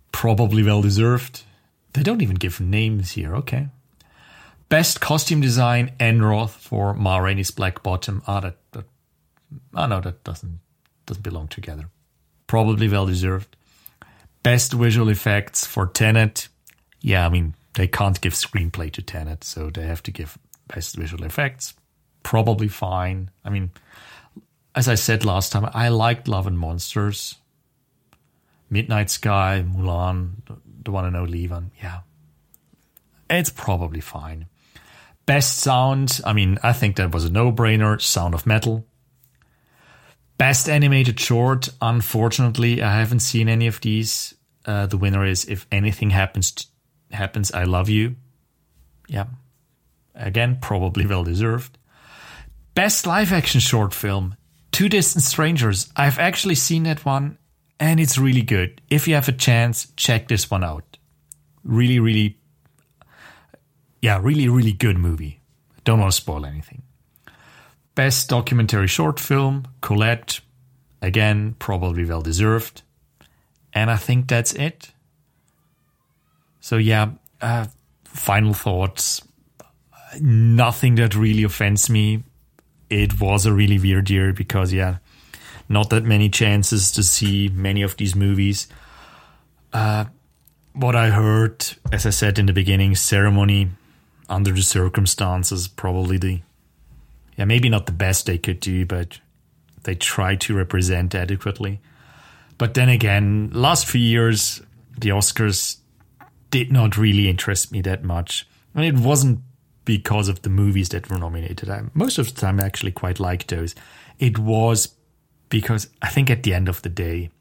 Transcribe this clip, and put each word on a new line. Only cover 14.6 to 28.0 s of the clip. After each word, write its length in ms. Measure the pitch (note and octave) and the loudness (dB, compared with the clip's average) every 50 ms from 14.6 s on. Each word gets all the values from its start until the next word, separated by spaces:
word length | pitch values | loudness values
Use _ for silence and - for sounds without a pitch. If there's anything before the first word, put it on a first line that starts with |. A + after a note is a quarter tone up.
| B2+ - - | 2 0 0
Visual 340 | A#2+ A#2+ A#2 G#2+ A#2 A2+ | 2 2 4 4 4 4
Effects 580 | G#2+ G#2 G2 - A2 G2+ G#2 G2+ - - - - | 2 2 0 0 0 0 0 0 -4 -8 -8 -8
for 220 | - - G#2+ G2 | -6 -4 -4 -4
Tenet. 640 | F2+ - - A2 A2 A2 A2+ A2 G#2+ - - - - _ _ _ - _ _ _ _ _ _ | -2 0 2 2 4 6 4 4 2 0 -6 -10 -12 _ _ _ -20 _ _ _ _ _ _
Yeah, 260 | - B2+ G2 F#2 F2 | -2 0 2 4 4
I 40 | E2+ | 4
mean, 260 | F2 F2+ E2+ D#2+ D#2+ - _ _ - | 2 2 0 -2 -6 -10 _ _ -2
they 140 | - F#2+ | 0 0
can't 320 | F#2 - - G2+ G2 F#2 - | 0 0 0 0 0 0 -2
give 140 | - F2+ - | -2 -4 -4
screenplay 580 | - - - - G2+ E2+ E2 - - E2 D#2 | -4 -6 -4 -4 -4 -4 -4 -6 -8 -10 -10
to 100 | - - | -10 -12
Tenet, 440 | F2+ - - E2 D#2 D2+ D#2 D#2 - | -14 -12 -12 -10 -10 -10 -10 -12 -14
so 240 | - - E2 D#2 D2+ | -14 -12 -10 -10 -10
they 140 | D#2 E2 D#2+ | -10 -8 -8
have 200 | D#2+ E2 - - | -8 -8 -8 -10
to 80 | - | -12
give 260 | - - D#2 D2+ - - _ _ - _ _ | -12 -12 -14 -14 -16 -20 _ _ -20 _ _
Best 300 | - - - E2+ - - | -14 -12 -12 -12 -10 -10
Visual 260 | - E2+ D#2 F2 E2 E2 | -10 -10 -10 -10 -10 -10
Effects. 500 | D#2+ - - D3 C3 B2+ - - - - _ _ _ _ _ _ _ _ _ _ | -8 -4 -4 -4 -4 -4 -10 -14 -16 -16 _ _ _ _ _ _ _ _ _ _
Probably 440 | - - A2+ G#2+ A#2 A2 G2+ A2 | 0 0 2 2 2 0 0 -2
fine. 640 | G2+ F#2 - F#2+ F#2 F#2 F#2 F2+ F2+ F#2+ F#2+ F#2+ F#2 - _ _ | -4 -4 -6 -8 -6 -4 -4 -4 -4 -4 -6 -8 -12 -14 _ _
I 60 | G2+ | -6
mean, 220 | G2+ G2 F#2 F2 - - _ _ - - - - - - _ _ _ - - _ _ _ _ _ _ | -6 -4 -6 -6 -8 -14 _ _ -20 -20 -20 -20 -20 -20 _ _ _ -20 -20 _ _ _ _ _ _
as 140 | C3+ A#2+ | -2 0
I 80 | B2 A#2 | 2 2
said 300 | G#2 - - A2 G#2 G#2+ | 0 2 0 0 0 0
last 260 | G#2 F2+ F#2+ F#2+ - | 0 0 0 -2 -2
time, 180 | - G2+ G#2 G#2+ - | -2 -2 -2 -2 -2
I 160 | A2+ A#2+ A#2 | -2 0 2
liked 400 | A#2 A2 A2 A#2 A#2+ B2 - B2 | 2 2 2 0 0 -2 -4 -4
Love 180 | G#2 F#2+ F#2 | -4 -2 -2
and 100 | G2 F#2 | -4 -4
Monsters. 800 | F2 E2 D#2+ E2+ E2+ - - - G#2+ G2+ G#2 G2+ - - - - - _ _ _ _ _ _ _ _ _ _ _ _ | -4 -4 -6 -6 -8 -8 -6 -4 -4 -2 -2 -4 -6 -12 -14 -16 -18 _ _ _ _ _ _ _ _ _ _ _ _